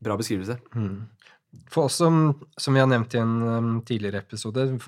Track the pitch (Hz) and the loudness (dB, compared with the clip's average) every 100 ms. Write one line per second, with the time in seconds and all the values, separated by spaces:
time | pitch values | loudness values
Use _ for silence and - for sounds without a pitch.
0 | 110 104 113 101 95 123 - 120 101 98 | -4 -4 -2 -4 -6 -10 -8 -6 -6 -6
1 | 113 _ _ _ _ - - 165 139 - | -14 _ _ _ _ -20 -6 -2 0 2
2 | 165 160 156 143 - - - 135 131 123 | 4 6 4 2 -6 -6 2 4 6 4
3 | 113 120 113 117 117 117 117 113 117 113 | 0 0 0 0 0 0 -2 -2 -4 -4
4 | 101 101 95 110 113 113 135 127 | -4 -6 -8 -10 -6 -2 -2 -4